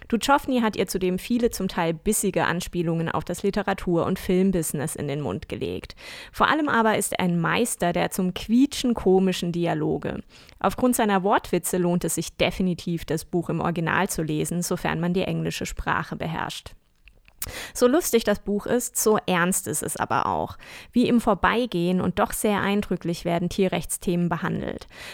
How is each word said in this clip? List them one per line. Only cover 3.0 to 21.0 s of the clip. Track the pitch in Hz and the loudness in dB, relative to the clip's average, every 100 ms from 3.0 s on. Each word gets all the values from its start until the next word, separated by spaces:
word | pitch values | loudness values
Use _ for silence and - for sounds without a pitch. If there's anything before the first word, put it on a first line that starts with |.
| 165 | 0
auf | - - | -2 -4
das | 170 | -2
Literatur- | 202 208 190 190 - 170 143 | -2 0 0 -2 0 2 2
und | 190 | 0
Filmbusiness | - 185 196 180 156 151 147 - | 2 4 4 2 0 -2 -4 -4
in | 143 | -4
den | 143 | -4
Mund | 135 113 - | -4 -4 -6
gelegt. | 104 85 90 - - - - - | -6 -6 -6 -10 -16 -16 -16 -8
Vor | - - | 2 4
allem | 302 294 | 4 2
aber | 233 220 208 | 4 4 2
ist | - | 0
er | - 180 | 0 0
ein | 170 | 2
Meister | 160 175 240 - 175 | 2 2 0 0 0
der | 175 170 | 2 0
zum | - 185 | 0 -2
Quietschen | - - 233 277 - 254 | -2 2 4 4 2 0
komischen | 226 196 185 190 180 175 | 2 6 6 6 2 -2
Dialoge. | 170 165 160 156 156 - - - - - - | 0 0 0 0 -2 -4 -8 -12 -18 -20 -2
Aufgrund | 190 - 254 240 | -2 2 2 4
seiner | 214 196 | 4 2
Wortwitze | 190 254 - 180 - 180 | 2 0 2 -2 0 0
lohnt | 175 175 170 | 2 2 0
es | - | -4
sich | - - | -4 0
definitiv, | - - 185 165 - 165 - | 0 0 -2 -2 -4 -4 -2
das | 160 - | -2 -2
Buch | 175 165 | -2 -2
im | 165 | -2
Original | - 170 160 - 190 | -2 0 0 2 0
zu | - | -2
lesen, | 156 151 156 170 | -2 -2 -2 -2
sofern | 175 180 - 160 | -2 -2 -2 0
man | 175 | 0
die | 180 | 0
englische | - 165 160 - 180 | 0 -2 -4 -4 -8
Sprache | - - - - - | -6 -2 -2 -2 -6
beherrscht. | 165 165 - - - - _ _ - _ _ - - - - | -6 -6 -6 -10 -14 -20 _ _ -20 _ _ -10 -10 -10 -8
So | - 247 | 2 4
lustig | 302 - 233 214 | 4 2 0 2
das | 202 | -2
Buch | - 202 - | -2 -4 0
ist, | 247 - - | -2 -2 0
so | 214 214 - | 2 2 2
ernst | 180 175 190 - | 0 2 0 -2
ist | 156 | -4
es | - - | -4 -4
aber | 107 123 - | -2 0 0
auch. | 80 - - - - - | -2 -4 -8 -18 -18 -2
Wie | 240 | 2